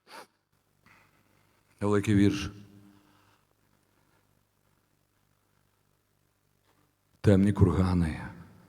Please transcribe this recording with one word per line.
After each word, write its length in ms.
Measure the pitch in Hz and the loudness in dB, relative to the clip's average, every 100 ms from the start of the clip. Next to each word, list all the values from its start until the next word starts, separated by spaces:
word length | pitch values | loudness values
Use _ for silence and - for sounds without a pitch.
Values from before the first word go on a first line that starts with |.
| _ - - _ _ _ _ _ _ _ _ _ _ _ _ _ _ - | _ -20 -20 _ _ _ _ _ _ _ _ _ _ _ _ _ _ -8
Великий 340 | 104 104 101 101 | -2 -2 0 2
вірш. 360 | 101 - - - - - - _ _ _ _ _ _ _ _ _ _ _ _ _ _ _ _ _ _ _ _ _ _ _ _ _ _ _ _ _ _ _ _ _ _ _ _ _ _ _ _ _ _ _ | 2 0 -8 -14 -20 -20 -20 _ _ _ _ _ _ _ _ _ _ _ _ _ _ _ _ _ _ _ _ _ _ _ _ _ _ _ _ _ _ _ _ _ _ _ _ _ _ _ _ _ _ _
Темні 320 | - 95 101 | 2 4 2
кургани 680 | 101 95 87 92 90 80 69 - - - - | 2 0 2 0 0 -2 -6 -12 -18 -20 -20